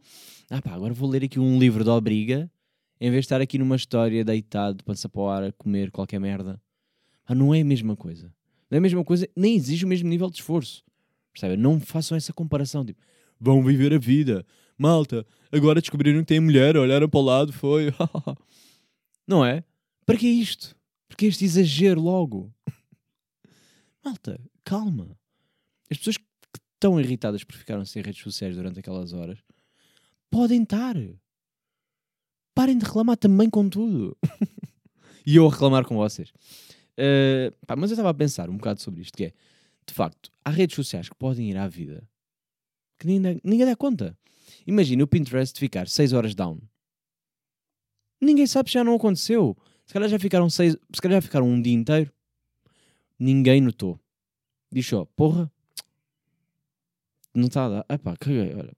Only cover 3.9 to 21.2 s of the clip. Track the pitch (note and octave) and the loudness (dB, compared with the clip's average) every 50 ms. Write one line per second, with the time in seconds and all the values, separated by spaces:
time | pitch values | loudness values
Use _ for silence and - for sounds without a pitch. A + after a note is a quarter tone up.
3.9 | - A#2 A#2 A2+ A2 A2+ A2 A2 A2 A2 G#2+ _ - G2+ G2+ G2+ G2 F#2+ - - | 0 0 0 0 0 0 -2 -2 -2 -4 -4 _ -6 -4 -4 -4 -6 -8 -8 -10
4.9 | G2+ - - G2+ - G2+ G2 G2 G2 G2 G2 G2 - _ - G#2 G2+ G2 G2 F#2+ | -10 -10 -10 -10 -8 -6 -4 -4 -4 -4 -4 -6 -8 _ -6 -4 -4 -4 -4 -6
5.9 | - - G2 - - G2 G2 G2 G2 G2 F#2+ F#2+ F#2+ G#2 _ _ _ _ _ _ | -6 -8 -10 -8 -6 -6 -6 -6 -6 -8 -8 -12 -14 -16 _ _ _ _ _ _
6.9 | _ _ _ _ _ _ _ - B2+ C3 C#3 C#3 D#3 D#3+ D#3 C#3+ C#3 A#2 G#2+ A2 | _ _ _ _ _ _ _ -4 0 2 2 4 4 2 2 2 0 0 -2 -4
7.9 | G#2 - - E2+ E2+ E2 E2 F2 - _ _ _ _ _ _ - C3+ D#3 F#3 F#3+ | -6 -6 -8 -12 -14 -14 -18 -20 -20 _ _ _ _ _ _ -4 0 2 2 2
8.9 | F3 F3+ D#3+ - F3 F3 F#3 - - F3 F#3+ A3 A#3 G3 C3 B2+ D#3 E3+ F#3 F#3 | 2 0 0 0 0 -2 -2 -4 -2 0 0 2 2 2 0 -2 -2 -2 -2 -2
9.9 | F#3 F3+ F3 E3+ E3+ E3+ F#3 F#3 E3+ - - - D#3+ E3+ B2 - - - _ _ | -2 -2 -2 -2 -2 -2 -2 -4 -6 -8 -8 -6 -4 -4 -4 -6 -12 -20 _ _
10.9 | _ _ _ _ _ _ _ _ - - - F#2 F#2 G2+ A#2 C#3 D#3+ D#3 - - | _ _ _ _ _ _ _ _ -16 -10 -6 -4 -2 0 2 2 2 2 0 -4
11.9 | - D#3+ D#3 - D#3+ D#3+ - - D#3 - E3+ D3 D#3 C#3 C#3+ C3 - D3 C3 G#2+ | -6 -6 -6 -4 -6 -6 -6 -8 -10 -10 -8 -4 -4 -4 -4 -4 -6 -8 -8 -8
12.9 | G2+ - _ _ _ _ _ _ _ - A2+ C3 C3+ C3+ C3 C3 C#3+ C3 C3+ C#3+ | -12 -16 _ _ _ _ _ _ _ -4 2 4 4 4 6 4 4 4 2 2
13.9 | D3+ D3+ A#2 A#2 C3 D3 D3+ B2+ G#2+ F#2 - _ _ _ _ _ _ - C#3 D#3 | 2 2 2 2 2 2 2 0 -2 -4 -6 _ _ _ _ _ _ -2 2 2
14.9 | E3+ D#3+ D3 - B2 A2+ G#2+ - _ _ _ _ D3 D3+ D3 D#3 D#3 E3 - - | 4 2 2 -2 -4 -8 -10 -12 _ _ _ _ 0 2 4 4 4 4 2 -2
15.9 | - C#3+ C#3+ D3 D3 D#3 E3 - D#3+ D#3 D#3+ D#3+ D3 C3 C3 D3 E3 D3+ C3 B2+ | -2 0 2 2 2 2 2 2 2 2 4 6 6 6 6 6 6 4 4 4
16.9 | C3+ C#3+ D3+ D#3 D3 D3 C#3 C3 B2+ C3+ D3 D3 C3 - - C#3 D3 D#3 D3+ D3 | 4 2 2 2 2 2 2 4 4 2 2 0 -4 -4 -2 0 0 0 0 -2
17.9 | C3+ - E3 D#3+ - E3 - - C#3+ - _ _ _ _ _ _ _ _ _ _ | -2 -2 -4 -4 -6 -8 -10 -10 -12 -12 _ _ _ _ _ _ _ _ _ _
18.9 | _ _ _ _ _ _ _ - F#3+ E3 C3 B2 B2+ E3 - _ _ _ _ _ | _ _ _ _ _ _ _ 0 2 2 4 2 0 -2 -6 _ _ _ _ _
19.9 | _ _ _ - A#3+ G#3 A3+ A#3+ A#3 A#3+ A3 - - - - - - _ _ _ | _ _ _ 0 0 2 2 2 2 2 0 -2 -6 -10 -14 -18 -20 _ _ _
20.9 | _ _ _ - - - | _ _ _ -20 -6 -2